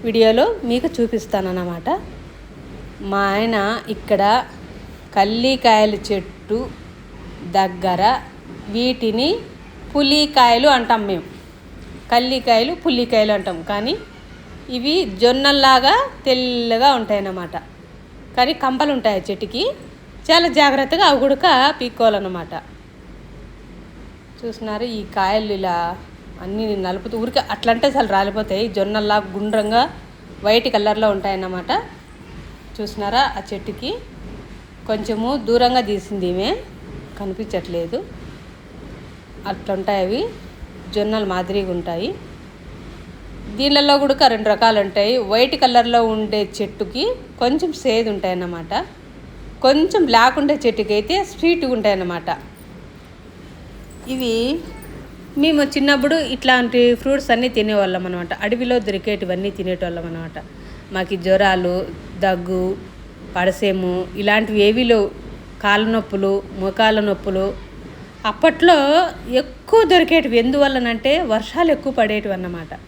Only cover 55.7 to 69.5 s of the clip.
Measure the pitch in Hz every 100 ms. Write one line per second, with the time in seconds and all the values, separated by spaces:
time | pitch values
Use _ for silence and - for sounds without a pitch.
55.7 | 277 277 285 277 320 262 262 262 254 240
56.7 | 247 240 240 269 269 269 233 254 233 214
57.7 | 208 190 185 185 180 170 - 208 240 247
58.7 | 247 208 190 214 202 185 180 202 202 185
59.7 | 180 180 170 170 165 165 156 - - -
60.7 | - - 190 180 196 175 190 202 185 180
61.7 | 180 - - - 180 190 180 175 185 185
62.7 | 196 - - - - - 180 185 185 202
63.7 | 190 185 180 180 180 202 214 220 214 202
64.7 | 220 247 226 202 - - - - - 208
65.7 | 208 220 226 214 196 196 196 - 196 190
66.7 | 190 220 220 208 190 202 190 196 - -
67.7 | - - - - - 214 - 320 320 339
68.7 | 320 277 320 339 - - 254 262